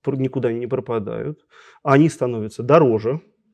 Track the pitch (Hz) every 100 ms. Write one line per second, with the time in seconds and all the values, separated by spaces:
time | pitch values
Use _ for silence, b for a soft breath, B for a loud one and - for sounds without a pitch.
0 | - 135 131 127 120 117 120 127 - 117
1 | 101 110 127 151 b b b b - 139
2 | 160 - 127 117 107 - 123 156 143 110
3 | 107 151 - _ _